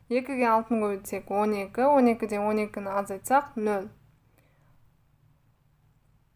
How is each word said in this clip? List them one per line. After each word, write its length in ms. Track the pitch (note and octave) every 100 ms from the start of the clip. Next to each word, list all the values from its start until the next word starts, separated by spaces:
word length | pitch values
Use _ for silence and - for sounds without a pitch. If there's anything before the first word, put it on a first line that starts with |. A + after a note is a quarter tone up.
| -
Екіге 400 | A#3+ C4 C4 A#3+
алтыны 320 | A3+ A3+ A3+
көбейтсек, 480 | G#3 G3 - G3 -
он 240 | G3 G#3+
екі, 320 | G3+ F#3+ - C4+
он 240 | C#4+ B3
екіден 320 | A3+ G#3+ G#3
он 160 | G#3 G#3+ G#3
екіні 260 | G#3 G3 G3
азайтсақ, 560 | G3+ F#3+ - C4+ C#4+ A#3
нөл. 320 | G#3+ G3+ G3+ - _ _ _ _ _ _ _ _ _ _ _ _ _ _ _ _ _ _ _ _ _ _ _